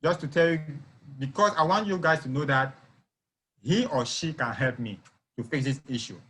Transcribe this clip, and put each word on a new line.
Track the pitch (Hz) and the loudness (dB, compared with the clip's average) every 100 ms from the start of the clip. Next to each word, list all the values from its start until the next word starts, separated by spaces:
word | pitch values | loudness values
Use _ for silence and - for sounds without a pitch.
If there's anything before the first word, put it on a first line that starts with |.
just | 156 170 | 0 -2
to | 156 | -2
tell | 151 170 | 2 4
you, | 165 156 143 - - - 135 | 4 -4 -12 -14 -20 -20 -8
because | 139 - 208 202 | -8 2 2 4
I | |
want | 160 196 214 | 2 4 2
you | 190 | 0
guys | 165 160 | 4 2
to | 135 | 2
know | 131 | -2
that | 147 135 135 - - _ _ _ _ _ _ _ | 2 2 2 -4 -20 _ _ _ _ _ _ _
he | - 190 247 | 0 0 2
or | 135 120 | 0 -2
she | - 165 | -2 -6
can | 151 123 | -4 -4
help | 107 135 117 | 0 -2 -2
me | 117 98 - _ _ - | -6 -8 -14 _ _ -12
to | |
fix | 113 151 | -6 -2
this | 131 131 - | -2 -4 -4
issue. | 123 - 90 | -8 -6 -14